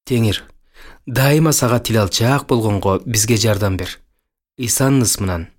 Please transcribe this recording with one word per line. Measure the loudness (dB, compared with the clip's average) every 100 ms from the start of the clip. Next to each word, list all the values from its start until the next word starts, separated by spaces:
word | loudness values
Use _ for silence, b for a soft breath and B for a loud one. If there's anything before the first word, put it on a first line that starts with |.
Теңир, | -2 0 0 -2 -8 -20 B B B B
дайыма | -6 0 2 4 2
сага | 2 2 0
тил | 0 0
алчаак | 0 0 0 0 0
болгонго | 0 0 0 0 -2
бизге | -2 -4 0 0
жардам | 2 0 0 -2
бер. | -6 -12 _ _ _ _ _ -10
Ыйсанын | -6 0 2 2
ысымынан. | 0 -2 -4 -4 -8